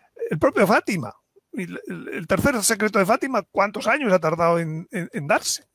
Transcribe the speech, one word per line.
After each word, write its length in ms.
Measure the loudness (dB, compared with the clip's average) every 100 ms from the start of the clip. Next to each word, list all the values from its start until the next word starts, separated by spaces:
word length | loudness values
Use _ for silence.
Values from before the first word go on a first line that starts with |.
| _ -10 -6
el 100 | 0
propio 280 | 2 4 4
Fátima, 480 | 4 2 -4 -6 -12 _ _ _
y 100 | -10
el, 180 | -8 -10 -10
el, 220 | -12 -10
el 180 | -10 -2
tercer 360 | 0 2 0
secreto 360 | 0 0 2 2
de 80 | 4
Fátima, 360 | 2 0 -2 -2
¿cuántos 360 | 0 0 0 0
años 260 | 0 4
ha 60 | 2
tardado 400 | 2 2 2 2
en, 300 | 0 -6 -8
en, 180 | -8 -6
en 140 | -6 -2
darse? 400 | 0 0 -6 -10